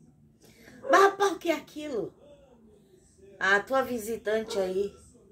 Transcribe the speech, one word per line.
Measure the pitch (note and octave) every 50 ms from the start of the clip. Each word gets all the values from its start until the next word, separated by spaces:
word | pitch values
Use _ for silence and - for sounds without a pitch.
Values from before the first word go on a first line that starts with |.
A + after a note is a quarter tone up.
| - - _ _ _ - _ _ _ - - - - - - - - -
Mas, | - F#4
rapaz, | G4 G4 G4 - G4+ G4
o | E4 -
que | - E4+
é | D#4
aquilo? | D4 - - - D4 D4+ D4+ C4+ G#3+ E3+ C3 - - - - - - - - B3 A#3 A3 A3 - - _ _ _ - _ _ _ _ - - - -
A | F3 F#3+ G3 G3+
tua | G3+ - C4 C4+
visitante | B3+ A#3 B3 A#3 G3+ A3 A#3 G3+ - G#3 G#3+ A3 A3 G#3+ - G3+
aí. | F#3+ F#3 F#3 F#3+ G3+ G3+ - - - - - - - -